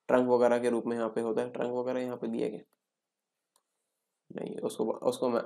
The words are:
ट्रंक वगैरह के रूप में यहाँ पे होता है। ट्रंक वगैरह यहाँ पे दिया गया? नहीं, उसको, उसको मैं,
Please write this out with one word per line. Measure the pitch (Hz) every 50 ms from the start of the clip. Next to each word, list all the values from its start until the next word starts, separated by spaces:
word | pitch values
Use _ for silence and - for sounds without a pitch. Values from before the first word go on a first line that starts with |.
| _ -
ट्रंक | 127 127 127 127
वगैरह | 123 123 123 120 120 120
के | 120 123
रूप | 117 117 -
में | 120 117
यहाँ | 117 113 110
पे | 110 -
होता | 117 113 110 113 123
है। | 123
ट्रंक | 123 - 123 120 123
वगैरह | 123 123 127 127 127
यहाँ | 127 127 123
पे | 117 -
दिया | 117 113 120 123 -
गया? | - - - - _ _ _ _ _ _ _ _ _ _ _ _ _ _ _ _ _ _ _ _ _ _ _ _ _ _ _ _ _ _ _ - -
नहीं, | - - - -
उसको, | - - - - - 110
उसको | 110 - - - 135 123 - 127 127
मैं, | 120 117 -